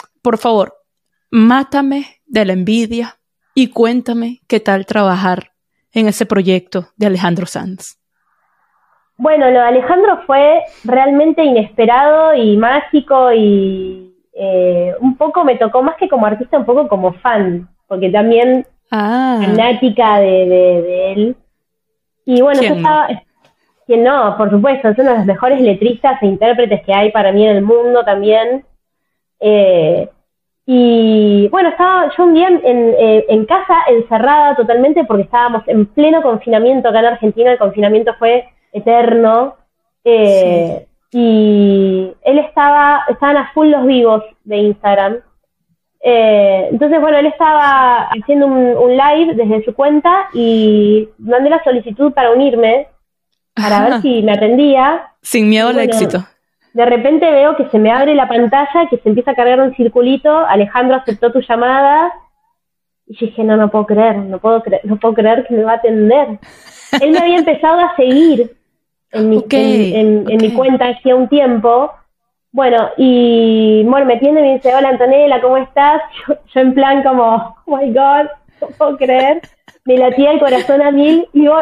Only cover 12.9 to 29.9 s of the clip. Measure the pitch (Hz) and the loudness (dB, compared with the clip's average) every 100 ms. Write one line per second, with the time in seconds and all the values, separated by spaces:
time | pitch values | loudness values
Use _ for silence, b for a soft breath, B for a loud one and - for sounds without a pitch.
12.9 | 294 - 269 254 226 208 202 196 190 185 | -4 0 0 2 2 2 0 -2 -6 -10
13.9 | 185 185 _ _ - 196 185 180 175 180 | -14 -20 _ _ -10 -4 -2 0 0 -4
14.9 | - 254 254 302 359 302 233 220 254 269 | -4 -4 -2 -2 -2 0 0 0 0 -2
15.9 | 330 381 254 214 214 247 294 233 247 294 | -4 -4 -2 -2 -4 -4 -4 0 -2 0
16.9 | 196 185 180 247 220 190 175 175 _ - | -2 -4 -4 -4 -2 -2 -6 -10 _ -12
17.9 | 185 185 202 220 233 254 254 - _ - | -6 -2 0 2 2 2 0 -4 _ -10
18.9 | 220 208 247 262 240 202 214 233 233 254 | -6 -4 -2 -2 -2 0 0 0 0 -2
19.9 | 208 226 208 196 185 185 180 180 175 175 | 0 0 2 2 2 2 2 2 2 -2
20.9 | 180 190 196 220 254 _ _ _ _ _ | -4 -4 -2 -4 -6 _ _ _ _ _
21.9 | _ _ _ - 247 269 277 226 190 311 | _ _ _ -2 2 2 2 0 0 0
22.9 | 302 294 220 - _ _ _ _ _ - | 0 -2 -6 -14 _ _ _ _ _ -2
23.9 | 233 240 277 214 208 208 202 269 269 220 | 0 2 2 -2 -2 -2 0 0 0 -2
24.9 | 208 269 233 196 190 254 277 240 190 226 | 0 0 0 -2 -2 0 0 0 0 -2
25.9 | 233 269 254 202 190 220 240 233 202 - | 0 -2 0 -2 0 0 0 -2 -2 -2
26.9 | 196 214 214 196 196 214 202 202 233 240 | 0 0 0 0 2 2 2 2 2 2
27.9 | 240 226 196 208 220 233 262 - _ _ | 0 0 -2 0 0 0 -6 -10 _ _
28.9 | _ _ _ _ - 208 208 196 175 160 | _ _ _ _ -6 0 2 2 2 0